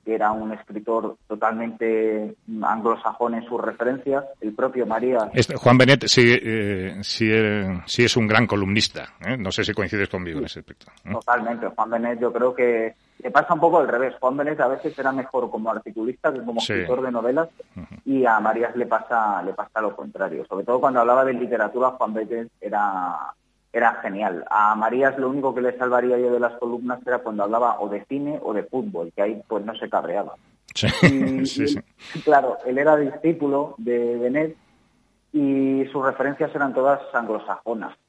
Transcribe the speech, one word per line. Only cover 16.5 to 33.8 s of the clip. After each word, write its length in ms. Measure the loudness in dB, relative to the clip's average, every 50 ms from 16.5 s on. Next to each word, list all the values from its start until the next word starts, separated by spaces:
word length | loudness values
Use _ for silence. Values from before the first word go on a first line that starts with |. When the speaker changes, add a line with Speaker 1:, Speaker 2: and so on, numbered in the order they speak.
| -4 -4
Speaker 2:
Sí. 140 | -2 -2 -2
Speaker 1:
escritor 260 | -2 0 0 0 0
de 100 | 0 -2
novelas, 380 | -2 0 0 2 2 0 0 -2 _ _ -20 _ _
Speaker 2:
Ujú. 200 | -16 -16 -14 -18 -10 _
Speaker 1:
y 220 | -2 0 2 4
a 120 | 4 4 4
Marías 360 | 4 2 2 2 0 -2 -2
le 80 | -4 0
pasa, 580 | 0 0 -2 0 0 0 0 0 0 -2 -2
le 120 | -4 -6 -6
pasa 260 | -6 -10 -6 _ -4
lo 160 | -4 -4 -6
contrario. 480 | -6 -14 -14 -6 -6 -4 -4 -4 -8 -8
Sobre 200 | -6 -6 -6 -2
todo 140 | 0 0 2
cuando 200 | 2 2 4 4
hablaba 240 | 4 6 6 4 4
de 80 | 2
literatura, 600 | 0 -2 -2 -2 0 0 -2 -2 0 0 0 0
Juan 200 | 2 0 -4 -2
Benet 380 | -2 -4 -4 -4 -6 -6 -6 -10 _ _
era, 560 | -10 -4 -2 0 0 0 -2 -2 -4 -4 -6 -6 -10 -12 -14 _ _ _ _ _ _ _
era 220 | -2 2 2 2 2 0
genial. 420 | -6 -6 -4 -2 -2 -2 -2 -4 -4 0
A 260 | 2 4 4 4 4
Marías 420 | 2 2 0 2 2 2 2 2 0
lo 100 | -2 -2
único 220 | -2 0 -2 -2
que 80 | -2 0
le 160 | -2 -2 0
salvaría 400 | 0 0 2 2 2 2 2 2 2
yo 120 | 2 2
de 60 | 2 2
las 140 | 0 -2 -2 -4
columnas 420 | -6 -6 -4 -4 -4 -6 -6 -6 -2
era 140 | -2 -2 -2
cuando 240 | -2 -6 -4 -2
hablaba 380 | -2 0 0 2 2 2 0 0
o 80 | -4 -6
de 160 | -6 -8 -8
cine 340 | _ -8 -6 -4 -6 -6 -6
o 120 | -6 -4
de 100 | -4 -4
fútbol, 480 | -6 -4 -6 -6 -6 -4 -6 -8 -8 -8 _
que 60 | -2
ahí 200 | -2 -2 -2 -6 -8 _
pues 160 | -6 -6 -4
no 100 | -6 -8
se 140 | -8 -8 -2
cabreaba. 460 | -2 -2 -2 -2 -4 -4 -4 -6 -10 _ _ _ _ _ _ -14 -6
Speaker 2:
Sí, 120 | -2 0 0 2 4
Speaker 1:
Y, 40 | 4
Speaker 2:
<laughs> 400 | 4 4 4 0 0 0 -2 -2
sí, 180 | -2 -2 -2 0
Speaker 1:
y 40 | 0
Speaker 2:
sí. 120 | 0 -2 -4 _ _ _ -20 -12 -12 -2 4
Speaker 1:
claro, 340 | 6 6 6 6 2 -4 -2 -4
él 120 | -4 -2 2
era 180 | 4 4 4
discípulo 800 | 4 4 -2 -4 0 0 0 0 2 0 0 0 0 -2 -4 -8
de 380 | -8